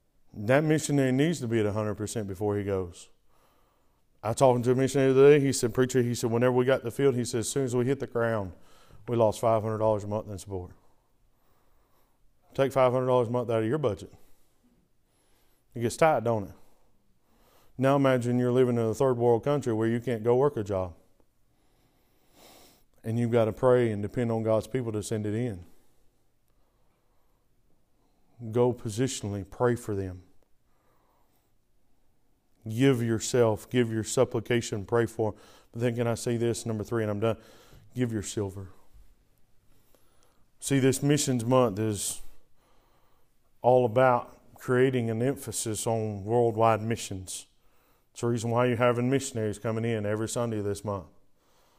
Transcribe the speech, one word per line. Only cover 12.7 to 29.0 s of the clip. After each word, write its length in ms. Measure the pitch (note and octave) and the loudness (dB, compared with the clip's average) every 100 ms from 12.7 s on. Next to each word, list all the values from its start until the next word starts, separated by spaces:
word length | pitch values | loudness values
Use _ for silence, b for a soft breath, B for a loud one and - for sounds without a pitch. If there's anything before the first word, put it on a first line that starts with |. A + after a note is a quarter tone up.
five 200 | C3+ B2+ | 4 2
hundred 160 | B2+ B2+ | 2 2
dollars 220 | B2+ A2+ | 2 2
a 20 | |
month 180 | B2 A#2 | -2 -2
out 140 | A2+ | -2
of 40 | A2 | 0
your 120 | D3+ | -2
budget. 340 | C3 G2 - - - - _ _ _ _ _ _ _ _ _ _ _ _ _ | -2 -4 -10 -20 -20 -20 _ _ _ _ _ _ _ _ _ _ _ _ _
It 60 | A#2 | -4
gets 180 | A#2 - | -4 2
tight, 260 | D#3+ C#3 | 2 2
don't 200 | A2+ A2+ | 0 -2
it? 120 | F#2+ - - - _ _ _ _ b b b b b - | -4 -14 -20 -20 _ _ _ _ b b b b b -2
Now 200 | C3 C#3+ | 2 4
imagine 420 | C3+ B2+ A#2+ B2 | 4 2 2 0
you're 140 | B2 | 2
living 240 | B2 B2+ A#2+ | 4 4 2
in 80 | |
a 100 | A2+ | 0
third 240 | A2 C3+ A#2+ | 2 2 2
world 260 | A#2+ A#2 | 4 2
country 300 | C#3+ D3 B2 | 2 -2 -2
where 140 | A2 A2+ | 0 0
you 120 | A#2+ | -2
can't 240 | A#2+ A2+ | -2 -4
go 120 | A2+ B2 | 2 2
work 200 | D3 C#3+ | 2 0
a 60 | |
job. 300 | G2+ F#2+ F#2 E2 _ _ _ _ _ _ b b b b b b b b b b b b b _ | -4 -4 -4 -10 _ _ _ _ _ _ b b b b b b b b b b b b b _
And 140 | A#2 A2+ | -6 -2
you've 140 | A#2+ | 2
got 140 | A#2 A2 | 2 2
to 80 | |
pray 380 | - C3 B2 A#2 | 2 4 4 2
and 120 | G#2 | -2
depend 280 | G#2 - A#2 | -6 -4 -2
on 120 | A2+ | -2
God's 240 | A2 A2 - | 0 0 0
people 240 | C3 A#2 | -6 -4
to 100 | G#2+ | -6
send 240 | G2 A2 G#2 | -6 -4 -4
it 80 | |
in. 300 | G#2+ B2 F2+ E2+ - _ _ _ _ _ _ _ _ _ _ _ _ _ _ _ _ _ _ _ _ _ _ _ _ _ - A#2 | -4 -4 -8 -16 -20 _ _ _ _ _ _ _ _ _ _ _ _ _ _ _ _ _ _ _ _ _ _ _ _ _ -16 -4
Go 200 | A2+ B2 | 0 0
positionally, 800 | A#2+ A#2 G#2+ | 0 -6 -4